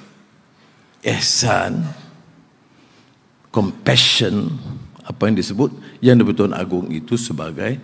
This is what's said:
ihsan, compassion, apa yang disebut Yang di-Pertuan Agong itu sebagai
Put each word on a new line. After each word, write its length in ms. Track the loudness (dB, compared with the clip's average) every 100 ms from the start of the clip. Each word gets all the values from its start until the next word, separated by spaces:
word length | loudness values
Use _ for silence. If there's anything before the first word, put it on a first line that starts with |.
| -20 _ _ _ _ _ _ _ _ _
ihsan, 800 | -4 -2 0 0 2 0 0 -2 -6 -8 -18 -20 -20 -20 _ _ _ _ _ _ _ _ _ _ _
compassion, 1040 | -2 -2 0 2 4 4 2 0 0 -2 -6 -10 -14 -14 -18
apa 240 | -16 -2 0
yang 80 | 0
disebut 340 | -2 0 -2 -2 -16 2
Yang 160 | 6 8
di-Pertuan 320 | 6 4 0 0
Agong 320 | -4 -4 -4 -8
itu 240 | -4 -4
sebagai 560 | -4 -6 -8 -6 -6 -6